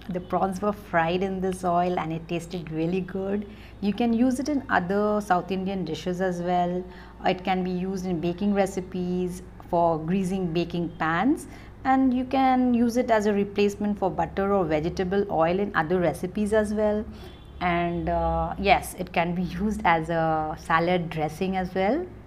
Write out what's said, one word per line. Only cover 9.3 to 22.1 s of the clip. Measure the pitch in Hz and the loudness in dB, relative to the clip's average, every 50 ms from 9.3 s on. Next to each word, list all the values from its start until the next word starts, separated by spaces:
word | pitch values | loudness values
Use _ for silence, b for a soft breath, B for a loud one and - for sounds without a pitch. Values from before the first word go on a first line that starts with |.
| 180 - - - - - - - | -4 -8 -12 -14 -16 -16 -6 0
for | - 170 170 165 165 156 | 2 4 4 4 2 2
greasing | 156 160 185 196 190 175 196 190 185 170 160 | 0 0 0 0 0 0 0 -2 -2 0 0
baking | 175 170 170 - 170 175 160 | 0 -2 -2 -2 -4 -4 -4
pans, | - - 165 156 165 175 202 262 320 - - - B B B B B B - | -4 -2 -2 0 0 2 2 2 2 0 -2 -10 B B B B B B 0
and | 262 262 262 269 262 247 | 2 4 4 4 4 2
you | 254 254 | 2 0
can | 254 - 262 262 262 254 254 254 247 240 | 0 2 4 4 6 6 4 4 4 4
use | 226 240 233 220 | 4 4 4 2
it | 247 240 226 | 2 2 4
as | 226 220 202 | 4 4 4
a | 214 208 | 4 4
replacement | 202 202 202 - 208 208 202 202 - 208 208 202 202 | 2 2 0 2 2 2 2 2 0 -2 -2 0 0
for | 196 185 | 0 0
butter | 151 170 165 160 - - 196 196 202 | 0 0 -2 -2 0 0 2 2 4
or | 196 180 | 4 4
vegetable | 151 156 156 156 175 175 185 190 180 196 202 196 196 | 4 2 0 0 0 -2 -2 -2 0 2 0 0 2
oil | 160 156 160 165 180 190 | 2 2 4 4 2 2
in | 202 202 - | 0 -2 -2
other | 165 160 151 185 185 | -4 -2 0 0 2
recipes | 175 170 175 - - 185 185 208 214 202 214 | 2 0 0 -2 -6 -6 -4 -2 -2 0 2
as | 220 214 202 208 | 2 2 0 0
well. | 214 214 208 208 214 214 - B B B B B B B B - - | 0 0 0 0 -2 -4 -8 B B B B B B B B -10 -4
And, | 180 180 175 175 175 170 170 175 160 175 | -2 0 0 0 0 0 -2 -2 -2 -2
uh, | 170 165 165 165 165 165 165 170 170 175 | 0 0 0 0 0 0 -2 -2 -2 0
yes, | 196 196 175 151 - - - - | 4 4 4 4 2 -4 -8 -8
it | 180 - - | -8 -4 0
can | 185 170 175 175 | 0 0 0 0
be | 180 180 | -2 -2
<laughs> | 160 170 175 | -4 -4 -2
used | 202 220 208 214 - | -2 -2 -2 2 2
as | 180 165 165 160 160 | 4 4 2 2 0
a | 170 165 160 160 156 156 156 156 165 165 | 0 2 2 2 2 0 0 -2 -6 -6
salad | - - 165 165 170 170 180 180 165 165 | -2 0 2 2 4 4 2 2 0 -2
dressing | 151 156 151 156 156 - 190 190 190 | -4 -2 -4 -2 -2 -2 -2 -2 -2
as | 190 185 185 - | -2 -2 -2 -2
well. | 190 190 202 247 330 370 359 | 0 0 2 0 0 -2 -6